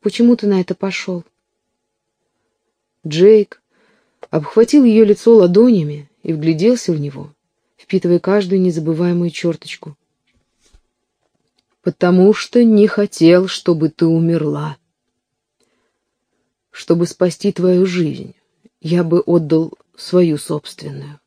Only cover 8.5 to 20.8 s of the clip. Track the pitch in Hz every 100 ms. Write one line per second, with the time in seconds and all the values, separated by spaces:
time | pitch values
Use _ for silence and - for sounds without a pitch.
8.5 | 190 185 165 156 160 175 175 175 - 170
9.5 | 156 - - 156 143 _ _ _ _ _
10.5 | _ _ _ _ _ _ _ _ _ _
11.5 | _ _ _ - - 180 180 190 214 -
12.5 | 240 233 208 208 - 208 - 165 180 190
13.5 | - - 160 156 - 170 165 165 165 151
14.5 | 147 151 147 _ _ _ _ _ _ _
15.5 | _ _ _ _ _ _ _ _ _ _
16.5 | _ _ - - 170 175 - 180 - 202
17.5 | 185 185 180 185 180 160 - - _ _
18.5 | _ _ _ 156 175 165 165 - 175 151
19.5 | 160 160 - _ _ - 180 175 147 -
20.5 | 151 - -